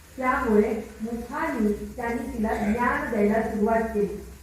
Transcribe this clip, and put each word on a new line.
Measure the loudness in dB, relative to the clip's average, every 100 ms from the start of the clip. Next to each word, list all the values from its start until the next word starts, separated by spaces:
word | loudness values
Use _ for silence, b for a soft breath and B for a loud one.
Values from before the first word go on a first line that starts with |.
| -14 -4
त्यामुळे | 0 2 4 4 4 0 -6 -8
मुखाने | -6 -6 -6 -4 -2 0 0 0 -6 -6
त्यांनी | -4 -4 -4 -4
तिला | -2
ज्ञान | 0 0 2 2 0 0
द्यायला | 2 4 4
सुरुवात | 0 0 2 2
केली. | 2 0 0 -2 -10 -16